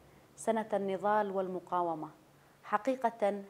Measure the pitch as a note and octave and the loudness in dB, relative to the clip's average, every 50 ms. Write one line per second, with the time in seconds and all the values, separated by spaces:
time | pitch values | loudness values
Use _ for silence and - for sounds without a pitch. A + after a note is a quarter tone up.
0 | - - - - - - - - - - A3 A3+ G#3+ A3 A3 G3+ G3 G3 F#3+ F3+ | -20 -20 -20 -20 -20 -20 -20 -4 -2 0 0 0 0 0 0 0 0 0 -2 0
1 | F3 G#3 G#3 G#3+ G#3+ G3+ F#3+ G3 F#3+ F#3 F#3 F3+ F3 - F3+ F3+ F3 E3+ E3 D#3 | 2 2 4 4 2 2 0 -2 -2 -2 -4 -6 -4 -2 0 0 2 0 0 -2
2 | D3+ D#3 - - - - _ _ _ - _ _ - - - G#3 - - C4 B3+ | -6 -10 -12 -16 -20 -20 _ _ _ -20 _ _ -4 -2 -2 0 0 0 0 0
3 | - A3+ A3 - G#3+ G3+ G3+ G3+ G3+ G3 | 0 -2 0 0 0 0 0 -2 -6 -10